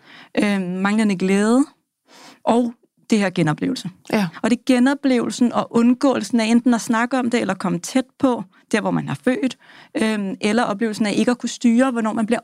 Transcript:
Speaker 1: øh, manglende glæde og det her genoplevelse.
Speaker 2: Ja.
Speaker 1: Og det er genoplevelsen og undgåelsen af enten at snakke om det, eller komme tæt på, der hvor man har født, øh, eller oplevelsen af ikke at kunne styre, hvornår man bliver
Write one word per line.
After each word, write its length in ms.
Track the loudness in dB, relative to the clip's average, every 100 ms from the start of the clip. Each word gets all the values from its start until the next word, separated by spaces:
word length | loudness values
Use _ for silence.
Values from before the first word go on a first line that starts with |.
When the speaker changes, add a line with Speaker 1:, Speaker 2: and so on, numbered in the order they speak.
| -20 -20 -10 -2
Speaker 1:
øh, 180 | 0 0
manglende 540 | -2 -2 0 2 0 0
glæde 500 | 0 2 2 2 0 _ _ _ _ -20 -20 -8
og 300 | 0 0 0 -6 _ _ -2
det 100 | 0
her 100 | 0
genoplevelse. 600 | 0 0 0 -4 -6 -10 -14 -4
Speaker 2:
Ja. 160 | -2 -2 -2
Speaker 1:
Og 60 | -2
det 80 | 0
er 40 | 2
genoplevelsen 880 | 2 2 2 0 0 0 0 0
og 220 | 0 -2 2
undgåelsen 640 | 2 4 2 0 0 0
af 60 | 2
enten 280 | 2 4
at 80 | 0
snakke 380 | 0 0 0 -2
om 100 | 0
det, 120 | -2
eller 120 | -2
komme 260 | -4 -2 -4
tæt 260 | -2 -4 -4 -2
på, 240 | 0 0 -6 _ -4
der 100 | -2
hvor 100 | 0
man 160 | -2 -4
har 120 | -4
født, 340 | -2 0 -2 -6 _ -20 -10 -4
øh, 340 | -2 -2 -4 -4
eller 220 | -2 0
oplevelsen 420 | -2 -2 -4 -2 -2
af 80 | 0
ikke 160 | 0
at 60 | -2
kunne 120 | -4
styre, 420 | -2 2 4 2
hvornår 220 | 0 -4
man 120 | -2 -2
bliver 140 | -2